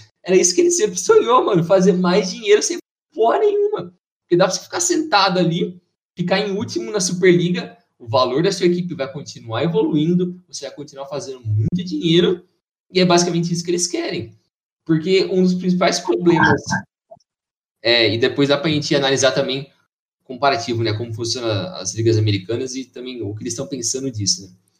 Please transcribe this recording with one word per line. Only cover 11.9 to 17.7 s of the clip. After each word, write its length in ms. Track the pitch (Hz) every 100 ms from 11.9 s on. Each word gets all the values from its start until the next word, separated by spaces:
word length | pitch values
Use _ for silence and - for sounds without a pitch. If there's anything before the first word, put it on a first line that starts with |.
| - 170 170 180 - - _ _ _ _
e 80 | 180
é 60 | 180
basicamente 480 | 170 175 165 165
isso 100 | 170
que 80 | 180
eles 160 | 175 -
querem. 500 | 165 170 180 - - _ _ _ _ -
Porque 380 | 160 175 190 175
um 160 | 190
dos 120 | 185
principais 460 | 180 185 180 175 -
problemas, 600 | - - 175 165 147 139 - - - _ _ - _ _ _ _ _